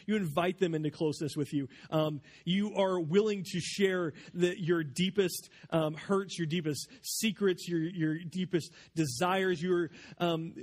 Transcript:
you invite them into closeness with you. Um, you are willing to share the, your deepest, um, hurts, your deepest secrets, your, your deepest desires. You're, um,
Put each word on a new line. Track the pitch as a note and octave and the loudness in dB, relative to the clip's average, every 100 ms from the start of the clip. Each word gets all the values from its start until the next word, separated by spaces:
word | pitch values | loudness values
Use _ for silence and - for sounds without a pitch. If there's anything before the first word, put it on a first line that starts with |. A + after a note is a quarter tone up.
| - | -2
you | G#3+ | 0
invite | F3+ C#3+ F3 F3+ | 0 0 0 2
them | F3+ D#3+ | 0 2
into | D3+ | -2
closeness | - D#3 C#3+ D3 D3+ | 0 -2 0 -4 -2
with | C#3+ | -2
you. | D3 C3+ - - | -2 -4 -8 -4
Um, | D#3 D#3 D3 - - | 0 0 -2 -10 -10
you | - F#3+ G#3 G3+ | -2 0 0 2
are | F#3+ F#3 | 2 2
willing | D#3+ F#3+ G#3+ G3+ E3+ | 2 4 4 0 -4
to | F3 | -4
share | - - F#3+ F#3 E3+ - - | -4 2 2 2 -2 -4 -10
the, | F3 F3 F3+ | 0 0 2
your | E3 E3+ | 0 0
deepest, | D#3 B2 F#3 F#3+ F#3 - - - - | 0 0 0 2 2 0 -12 -18 -2
um, | E3 D#3 | 2 2
hurts, | D#3 - G3 G3 - | -2 -2 -2 -2 -4
your | E3 | -2
deepest | F3 D3+ C3+ - - | 0 -2 -4 -6 -12
secrets, | - - A3+ E3+ G3+ F3+ - | -8 -2 -2 2 2 0 -2
your, | E3+ | -2
your | D#3+ F#3 D#3 D#3 F3 | -2 0 -2 -2 -4
deepest | F#3 F3+ F3 - - - | -4 0 0 -2 -12 -8
desires. | D#3+ D3+ A#2+ F3+ F#3+ F#3+ F3 | -2 -2 0 2 2 2 0
You're, | F3+ F3 E3+ - - - | 0 0 0 -6 -16 -4
um, | F3 E3 E3 - | 0 0 -4 -10